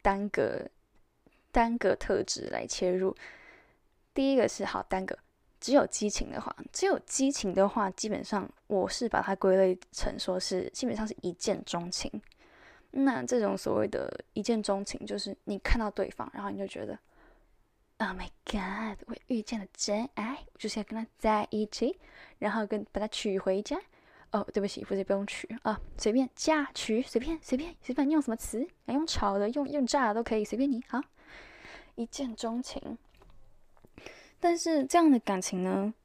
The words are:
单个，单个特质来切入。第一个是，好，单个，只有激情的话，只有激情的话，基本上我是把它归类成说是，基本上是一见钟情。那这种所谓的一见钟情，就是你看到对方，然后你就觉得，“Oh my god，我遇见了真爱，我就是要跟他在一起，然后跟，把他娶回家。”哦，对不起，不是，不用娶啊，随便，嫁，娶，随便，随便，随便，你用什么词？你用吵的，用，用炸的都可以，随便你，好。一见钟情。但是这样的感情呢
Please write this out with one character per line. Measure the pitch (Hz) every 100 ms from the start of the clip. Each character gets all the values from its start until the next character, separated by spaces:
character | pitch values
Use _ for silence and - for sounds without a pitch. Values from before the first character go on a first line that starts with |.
单 | 196 196 202
个， | - 117 - - _ _ _ _ _ _ _ _
单 | 240 233 233
个 | 190 -
特 | - 196
质 | - - -
来 | 57 -
切 | - 185
入。 | 185 190 - - - - - _ _ _ _ _
第 | - 269
一 | 269
个 | 208
是， | - 196
好， | -
单 | - 190 190
个， | - _ _ _ _
只 | -
有 | 269 -
激 | - 208
情 | - -
的 | -
话， | - - -
只 | - 381
有 | 277
激 | - - 269
情 | 277 202
的 | 185 196
话， | 233 196
基 | - 214
本 | 202
上 | - 208 196 - -
我 | 196 190
是 | - 240
把 | -
它 | 190 196
归 | 190 190
类 | 190 185 -
成 | - - -
说 | - 185
是， | - 185 -
基 | - 247
本 | 214
上 | 220
是 | -
一 | 180
见 | 170 - 190
钟 | - 170 175
情。 | - - 214 - - - - - - _
那 | 269 269 247
这 | 240 247
种 | 202 196
所 | - 202
谓 | 202
的 | - - - -
一 | 220
见 | 208 226
钟 | 208 196 196
情， | -
就 | 208 202
是 | 202 - -
你 | 196
看 | - 240
到 | 214
对 | - -
方， | - -
然 | -
后 | 202
你 | 196
就 | 196
觉 | - 107
得， | 214 _ _ - _ _ _ _ _ _ -
“Oh | 190
my | 185 185 - -
god， | 208 185 202 220 - -
我 | - -
遇 | 240
见 | 208 226
了 | 190
真 | - - 208 247
爱， | - 220 294 -
我 | -
就 | 214
是 | 220
要 |
跟 | 202 220
他 | 226 _
在 | 220 214 -
一 | 214 214
起， | - 233 - - - - -
然 | 208
后 | 220 208
跟， | 208 202
把 | 202
他 | 214
娶 | - 214 190
回 | 185 190
家。” | - 339 - _ _ - -
哦， | 208 -
对 | 208
不 | 196
起， | -
不 | 202 196
是， |
不 | 190
用 | 196 202
娶 | - - 226
啊， | 220 208 - -
随 | 214
便， | 240 254 -
嫁， | - 311 277 -
娶， | - 220
随 | 269 -
便， | 277 320
随 | - 254
便， | 339 -
随 | - 254
便， | 277
你 |
用 | 311
什 | 254
么 | 220
词？ | - 214 339 _ -
你 |
用 | 269 320
吵 | - 208 302
的， | 214
用， | 285 277
用 | 294 247
炸 | 285 233
的 |
都 | 214
可 | 233 220
以， | 208
随 | 214
便 | 285
你， | 240 -
好。 | 247 - _ - - - - - - - -
一 | 233
见 | - 262 220
钟 | 226 233
情。 | - - - 226 _ - - - - - - - - - - - - _
但 | 349 339
是 | 330 311 269
这 | 349
样 | 320
的 | 247
感 | - 190
情 | - 185
呢 | 185 190 202 -